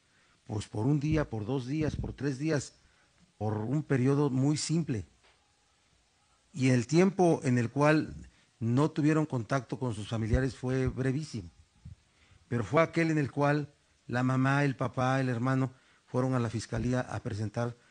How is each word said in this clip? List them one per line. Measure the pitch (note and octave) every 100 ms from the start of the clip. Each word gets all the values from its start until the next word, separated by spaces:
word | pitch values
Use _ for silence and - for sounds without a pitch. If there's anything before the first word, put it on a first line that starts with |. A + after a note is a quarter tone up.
| _ _ _ _ -
pues, | G#2+ -
por | G#2+ B2
un | D3+
día, | D3 D#3 C#3+
por | A2
dos | G#2 C3+ B2
días, | D#3 D3 -
por | -
tres | - C#3 B2+
días, | D#3 D3 - - _ _ _ _ _ -
por | G#2+ G#2+
un | A2 D3+
periodo | D3+ C3+ B2+ C#3+ D3
muy | B2+ C3+ D3+
simple. | - E3 D#3 A2+ E2 _ _ _ _ _ _ _ _ _ _ _ _ _ _
Y | D#3 C3
el | B2+ A2+
tiempo | E3 F#3+ F#3+ F3 D#3+
en | C#3 B2
el | A2+
cual | C#3 D3 D#3 - - - - _ -
no | A2+ B2 D#3
tuvieron | D#3 D3 D#3 D3+
contacto | B2+ G#2+ C#3 A#2+ B2+
con | B2+
sus | G#2 G#2
familiares | A2+ A2 C3 C3 -
fue | B2+ C3 B2+
brevísimo, | A#2 C3 D3 D3+ A2+ F2 - _ _ - - _ _ _ _ -
pero | A#2+
fue | G#2+ D3
aquel | D#3+ E3 E3
en | D3+
el | C3
cual | C#3+ C#3+ D3 C#3+ _ _ _ -
la | A#2+
mamá, | B2+ C3 C3 C#3
el | C#3+
papá, | A#2 B2 - B2+ C3+
el | C3
hermano | A#2 B2+ C3 C3 - _ _ _
fueron | B2+ C3
a | B2+
la | A#2
fiscalía | A2 - A#2 A#2+ B2+
a | B2 A2
presentar | A#2 G#2 G#2+ - A#2+ A#2 _